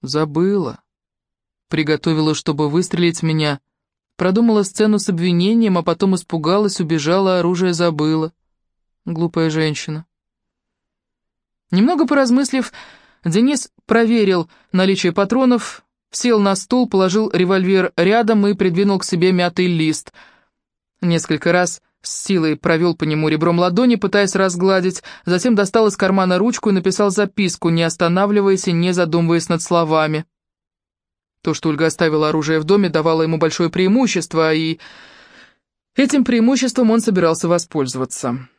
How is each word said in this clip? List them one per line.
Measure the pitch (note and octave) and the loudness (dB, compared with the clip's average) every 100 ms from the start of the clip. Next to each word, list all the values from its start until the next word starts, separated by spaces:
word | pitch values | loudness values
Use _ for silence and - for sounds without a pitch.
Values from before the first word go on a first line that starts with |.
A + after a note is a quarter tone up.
"Забыла. | C3+ D3 D#3 D3 F#3 G3+ D3 G#2 _ _ _ _ _ _ _ _ _ | -4 -4 -2 0 0 0 -4 -8 _ _ _ _ _ _ _ _ _
Приготовила, | D3+ D3+ D3+ - D#3 D#3 | -4 0 -2 0 0 0
чтобы | D3+ - D3 D3+ | -2 -4 -4 -2
выстрелить | D3+ F3+ E3 F3 E3+ | -2 0 0 0 0
в | |
меня. | E3 D#3 D3+ C#3+ _ _ _ _ _ _ | -2 0 0 -4 _ _ _ _ _ _
Продумала | F3+ F#3+ A#3 G#3+ | 0 2 4 2
сцену | G3+ - G#3+ G#3 | 0 0 2 2
с | G3+ | 0
обвинением, | E3+ F3+ F3 F#3 A3+ A3 F3+ | -2 0 2 2 2 2 2
а | |
потом | E3 E3 G3 | 0 0 0
испугалась, | F#3 - E3+ D#3 F#3+ G#3 G3 | 0 -2 -4 0 0 0 -2
убежала, | E3 D#3+ D3 F3+ G3 F#3 | -2 -2 0 0 2 0
оружие | E3+ F3+ F#3 | 0 0 -2
забыла. | E3+ F3 D#3 D3+ D#3+ D#3+ _ _ _ _ _ _ _ | 0 -2 0 -2 -2 -4 _ _ _ _ _ _ _
Глупая | - E3 E3 E3 D#3+ | -10 -4 -4 0 0
женщина". | D#3 D#3 D3 - D#3 E3 _ _ _ _ _ _ _ _ _ _ _ _ _ _ _ _ | 0 -2 -4 -8 -12 -12 _ _ _ _ _ _ _ _ _ _ _ _ _ _ _ _
Немного | F3+ A#3 F4 C#4 | 2 2 2 2
поразмыслив, | C#4+ C4 B3 C#4 C4 - - - - _ _ | 2 2 2 0 -4 -6 -10 -20 -20 _ _
Денис | F3 E3+ B3 C#4+ - _ _ | -4 0 0 0 -6 _ _
проверил | A#3 A#3 A#3 G3+ F#3 E3 _ _ | 0 2 2 2 0 -2 _ _
наличие | F#3 F#3+ F#3+ F3+ | 0 0 0 0
патронов, | E3+ G3 A#3 C4 B3 - - _ _ _ | 0 0 2 2 0 -2 -16 _ _ _
сел | - B3 A3+ | -6 0 2
на | G3+ G3 | 2 0
стул, | - B3 B3 | -2 -2 0
положил | G3 F#3 F#3+ A3 | 2 2 0 0
револьвер | E3+ F3+ F#3+ F#3 F#3+ F#3 - | 0 0 0 2 2 0 0
рядом | F3 A3 A3 A3 G3+ | 2 2 2 2 0
и | |
придвинул | G3+ F#3 E3+ G3+ F#3+ | 0 0 0 0 0
к | |
себе | - F3 F3+ | -2 0 2
мятый | F#3 F3 E3+ F#3 | 2 0 0 0
лист. | E3+ D#3+ D#3 - _ - _ _ _ _ _ _ _ | 0 0 -2 -8 _ -20 _ _ _ _ _ _ _
Несколько | F3+ E3+ - D#3 - | -2 -2 0 -2 0
раз... | F3 F3+ - _ _ | 2 0 -4 _ _
с | - - | -14 -12
силой | - F#3+ D#3+ D3 | -2 0 0 -2
провёл | - E3 F3 E3 | -2 0 0 -2
по | |
нему | D3+ D3+ D#3 | -2 -2 0
ребром | D#3 E3 E3+ | 0 0 2
ладони, | F3+ F3 B3+ A#3 | 0 2 2 2
пытаясь | G3 G#3 G3 | 0 0 0
разгладить, | G3 F#3+ F3 F#3+ F#3+ F#3 F3 - - - | 0 -2 0 0 2 0 -6 -16 -14 -2
затем | F3+ B3 | 0 2
достал | G#3+ G3 A3+ A3 | 2 2 2 0
из | G3+ | 0
кармана | F#3+ F#3+ F#3 F3+ | 0 2 2 2
ручку | G#3+ B3 - | 0 -2 0
и | |
написал | F#3+ F#3 F#3+ G#3 | 0 0 0 0
записку, | F#3+ G3+ - F#3+ - E3+ | 0 -2 0 -4 -2 -2
не | E3 | 0
останавливаясь | E3 - F3 F3 G3+ G#3 G3 F#3+ F#3+ | 0 -2 0 0 0 2 2 0 0
и | |
не | E3+ F3 | 0 0
задумываясь | F3+ E3+ E3 E3+ E3+ E3 | 0 0 0 0 0 0
над | E3+ | -4
словами. | - F3 E3 D#3 D#3 D#3 D#3+ _ _ _ _ _ _ _ _ _ _ _ | 0 0 2 0 0 -4 -8 _ _ _ _ _ _ _ _ _ _ _
То, | - | -6
что | D3+ D#3+ | -4 -4
Ольга | D3 D#3+ | -2 -2
оставила | D#3 E3 D#3 D3+ | 0 0 0 0
оружие | D#3 D3+ D#3+ | -2 -2 -2
в | |
доме, | D#3 G3+ F#3+ | 2 2 2
давало | D#3+ D#3 D#3+ | 0 0 0
ему | D#3+ D#3+ | 0 0
большое | D#3+ - E3+ | -2 0 -2
преимущество, | F3 F#3 A3+ B3+ F#3 D#3+ D#3+ D#3+ | 0 2 2 2 -2 -4 -2 0
и | D#3+ D#3+ E3 - - - - - - - _ _ _ _ | 0 -2 -6 -10 -20 -20 -20 -20 -20 -20 _ _ _ _
этим | - C#4 D4 | -2 0 2
преимуществом | B3 A#3+ A3+ C4 C4 B3 A#3 | 0 2 2 2 -2 0 2
он | A3+ | 2
собирался | A3+ F#3 E3+ E3 E3+ | 0 0 0 0 0
воспользоваться. | F3 E3+ D#3 C3+ B2+ B2+ - C3 B2 B2+ | -2 -2 -4 -4 -4 -8 -6 -6 -8 -10